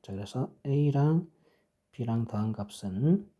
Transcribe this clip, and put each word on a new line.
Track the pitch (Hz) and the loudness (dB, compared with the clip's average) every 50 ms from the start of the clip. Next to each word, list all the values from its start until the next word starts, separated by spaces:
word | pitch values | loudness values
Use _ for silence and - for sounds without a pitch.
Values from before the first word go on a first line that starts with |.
자, | _ - | _ -12
그래서 | 98 98 107 - - 127 127 - - _ _ | -10 -10 -10 -8 -6 -6 -6 -6 -8 _ _
A랑 | 139 139 143 147 147 135 143 143 151 160 170 185 - _ _ _ _ _ _ _ _ _ _ _ _ | 0 2 2 4 4 4 4 4 4 4 2 0 -4 _ _ _ _ _ _ _ _ _ _ _ _
B랑 | _ - 120 117 113 117 117 | _ -6 -2 0 0 0 0
더한 | 113 - 104 107 110 | -2 -2 -2 -2 -2
값은 | 107 - - - - - - 98 92 98 131 156 180 - - - _ | -4 -6 -8 -10 -10 -10 -8 -6 -2 0 2 4 2 2 0 -8 _